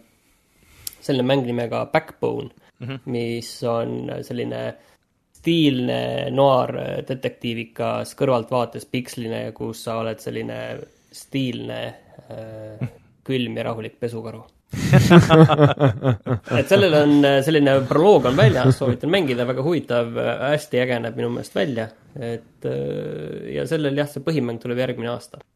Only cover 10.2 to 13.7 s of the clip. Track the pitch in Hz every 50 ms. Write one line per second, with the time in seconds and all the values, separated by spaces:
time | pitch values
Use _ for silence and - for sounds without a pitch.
10.2 | - 123 117 113 113 117 117 117 117 117 117 - - - _ _ _ _ - -
11.2 | - - - 139 135 123 113 113 117 117 117 117 117 120 117 - _ _ - -
12.2 | - - 113 113 110 110 110 110 110 107 107 - - - - - _ _ _ _
13.2 | _ - 135 127 120 113 113 113 113 117